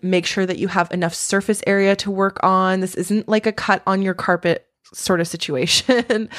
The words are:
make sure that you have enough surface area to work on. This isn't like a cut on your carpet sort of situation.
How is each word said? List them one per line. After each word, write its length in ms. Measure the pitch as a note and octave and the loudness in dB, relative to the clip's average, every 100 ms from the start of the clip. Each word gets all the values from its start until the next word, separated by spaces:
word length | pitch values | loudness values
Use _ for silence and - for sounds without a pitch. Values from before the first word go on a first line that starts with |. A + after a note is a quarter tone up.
make 240 | F#3 F#3 F3 | 0 0 0
sure 200 | - F#3 | -2 -2
that 120 | - | -2
you 100 | F#3+ | -2
have 220 | F#3 F3 | -2 -2
enough 220 | - E3+ | -2 -2
surface 480 | - - G3 G3 - - | -4 -2 -2 0 -2 0
area 300 | G3 G3 G3 | 2 2 2
to 140 | G3+ | -2
work 280 | F#3+ G3 G3 | 0 0 2
on. 380 | F#3+ F#3 F#3 F#3+ | 2 4 2 0
This 140 | F#3 | -2
isn't 340 | - F#3 G#3+ - | -4 -2 -2 0
like 180 | G#3+ A3 | 0 0
a 60 | |
cut 300 | G#3+ - F#3+ - | -2 0 0 2
on 160 | F#3+ | 0
your 120 | F#3+ | 0
carpet 520 | F#3 - F3 E3+ - _ _ _ | -2 0 0 0 -2 _ _ _
sort 280 | - - F3 | -6 0 0
of 80 | E3+ | 0
situation. 1000 | E3 - C3+ E3 - - B3 A#3+ G#3+ G#3+ | -6 -4 -2 0 0 2 2 2 -2 -4